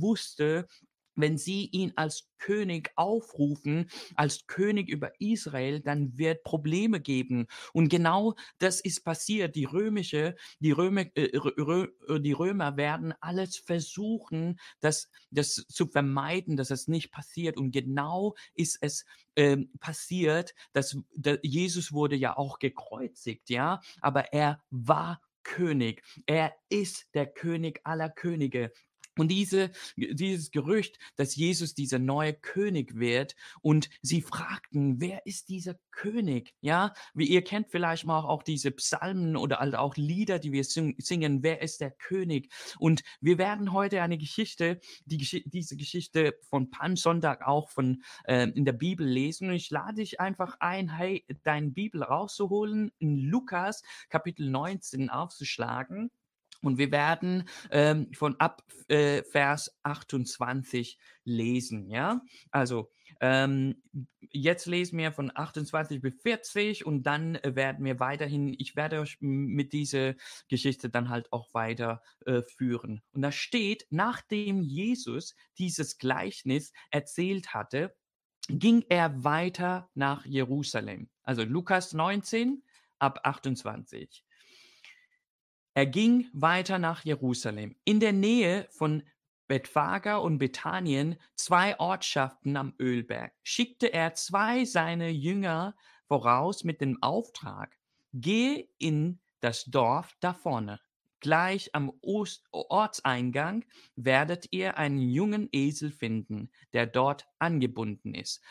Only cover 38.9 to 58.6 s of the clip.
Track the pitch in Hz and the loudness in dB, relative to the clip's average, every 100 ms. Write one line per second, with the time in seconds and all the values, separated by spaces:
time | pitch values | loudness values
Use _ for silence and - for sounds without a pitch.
38.9 | - 185 190 165 156 143 - 139 120 139 | -2 -2 0 0 0 0 0 0 0 -2
39.9 | 151 147 180 214 180 147 139 135 165 151 | 0 -2 0 0 0 0 -2 -2 0 -2
40.9 | - - 175 151 135 160 156 156 - 139 | -2 -4 0 2 2 2 0 -4 -6 -8
41.9 | - - 190 180 139 - - - - 160 | -8 -6 -2 0 -2 -4 -16 -14 2 4
42.9 | 160 - - 151 180 196 208 196 196 196 | 4 2 0 4 4 4 0 0 2 2
43.9 | 196 170 160 151 - 214 - 170 175 - | 2 0 -2 -4 -4 -4 0 0 0 -8
44.9 | - 143 156 131 180 147 180 156 139 143 | -16 -6 -4 -2 -4 -6 -8 -8 -8 -6
45.9 | 175 - 160 147 - - 139 131 - 160 | -6 -2 2 2 0 -2 -2 -2 -4 -2
46.9 | 175 170 170 156 - 131 147 151 - 127 | 2 2 4 2 0 0 0 0 0 0
47.9 | 127 - - - 123 113 - 135 120 170 | 0 -4 -10 2 4 4 2 2 2 -2
48.9 | 180 139 127 143 - 185 175 - 151 196 | 0 0 0 0 -2 -2 -2 -2 -6 -4
49.9 | 214 208 - 190 190 185 - 175 190 175 | -6 -6 -2 -2 -2 -4 -2 -2 -2 -4
50.9 | 160 185 196 - 147 156 151 147 151 214 | -2 -2 -4 -6 -6 0 0 0 -2 -4
51.9 | 160 127 151 202 - 196 208 214 214 208 | -4 0 0 -2 -4 0 0 0 0 -2
52.9 | - 156 139 139 247 254 175 190 220 - | -2 0 2 2 0 0 -2 -2 -4 -12
53.9 | - - 156 175 170 139 131 170 190 - | -20 -2 -2 -2 -6 -2 -2 -2 -8 -8
54.9 | 131 135 127 175 - - - 117 123 135 | -6 -4 -4 -6 -10 -10 -6 -4 -4 -6
55.9 | 196 233 _ _ _ _ - 139 127 139 | -8 -8 _ _ _ _ -4 0 2 2
56.9 | 147 147 165 180 185 175 - - 147 151 | 2 2 2 0 -2 -4 -12 0 4 6
57.9 | 156 - - 147 127 160 - | 4 0 -2 0 2 0 0